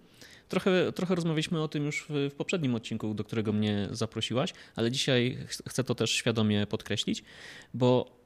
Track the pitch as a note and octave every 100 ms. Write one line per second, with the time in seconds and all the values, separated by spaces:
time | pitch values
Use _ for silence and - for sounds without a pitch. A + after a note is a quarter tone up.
0 | - - - - - F#3 G3+ F#3 B2+ -
1 | F3+ F#3 E3 D#3 D3+ E3 D#3 D#3 D3 D3+
2 | - D3 C#3 C#3+ D#3 G3 C#3+ A#2 - A2
3 | G#2+ G#2 G#2+ A2+ G#2+ G#2 G#2+ G#2 G2+ A2
4 | A2 A2+ A2 A2+ F3 - - - A#2 C3
5 | - B2+ A#2+ C3 B2+ - - - C3 A#2+
6 | A2+ - - A2+ G#2+ G#2 G#2 A2 - G#2
7 | - - - - - - - A#2+ B2 B2+
8 | - -